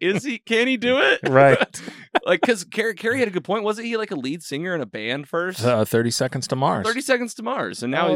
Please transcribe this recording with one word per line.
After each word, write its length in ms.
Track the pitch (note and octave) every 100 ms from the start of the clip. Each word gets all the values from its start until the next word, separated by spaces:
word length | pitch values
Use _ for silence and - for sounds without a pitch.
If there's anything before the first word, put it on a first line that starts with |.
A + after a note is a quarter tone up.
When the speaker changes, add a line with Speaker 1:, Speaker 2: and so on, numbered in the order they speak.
Speaker 1:
is 200 | E3+ G3+
he, 140 | C#4 A#3
can 300 | - A3+ B3
he 80 | C4
do 220 | A#3+ B3+
it? 200 | G4+ - -
Speaker 2:
Right. 540 | C3 C#3 - - - -
Speaker 1:
<laughs> 40 | - - - -
Like, 160 | F3+
'cause 200 | - A#3
Carrie, 300 | E3+ - A3
Carrie 240 | G3 A3+ C4
had 100 | A#3
a 40 |
good 120 | F3+
point. 200 | C#3 G#3
Wasn't 220 | G#3 G#3+ A#3
he, 100 | A3+
like, 140 | G#3+
a 60 | D#3
lead 260 | C3 E3
singer 320 | - C#3 F3
in 80 | F3
a 40 | A#2
band 400 | A2 A2 C3+ D3
first? 380 | E3+ F3+ -
Speaker 2:
Uh, 220 | A#2+ A#2 A2
Thirty 240 | A#2 A#2
Seconds 360 | - C3 C3+ B2
to 60 |
Mars. 320 | C3 C#3+ G#3 G3+
Speaker 1:
Thirty 140 | A#3
Seconds 320 | D4+ B3 A#3+
to 80 | -
Mars. 400 | A3+ C#4 - -
And 80 | A#2+
now 180 | C#3
Speaker 3:
Oh, 40 | F3